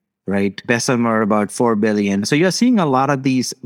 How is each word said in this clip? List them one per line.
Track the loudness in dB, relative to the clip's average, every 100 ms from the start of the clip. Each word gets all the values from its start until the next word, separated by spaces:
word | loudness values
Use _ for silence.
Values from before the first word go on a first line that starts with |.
| _ _ -6
right? | -2 -2 -4 -2
Bessemer | -2 0 0 0 0
about | 0 0 -2
four | 0 0 0
billion. | 0 0 0 -2
So | 0
you're | 0 0
seeing | 2 2 2
a | 2
lot | 2 0
of | 0
these | 0 0 -2 -6